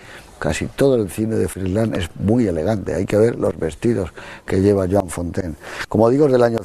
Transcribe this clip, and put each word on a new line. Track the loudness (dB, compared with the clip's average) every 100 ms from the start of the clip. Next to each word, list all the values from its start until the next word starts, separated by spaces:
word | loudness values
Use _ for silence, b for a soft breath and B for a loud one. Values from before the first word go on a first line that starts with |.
| B B B -8
Casi | -4 -4 -6
todo | 0 2 2
el | 0
cine | -4 -2 -2
de | -2
Fritz | -4 -2
Lang | 0 0 -2
es | -6 -2
muy | 0 2 2
elegante. | 0 -2 -2 -4 -4
Hay | 0
que | 2
ver | 2 2
los | -4 -2
vestidos | -6 -2 -2 -2 -4 B B B -4
que | 2
lleva | 4 4 2
Joan | 0 -2
Fontaine. | -6 -6 -6 -8 -10 B B -2
Como | 2 4
digo, | 4 4
es |
del | 4
año | 4 2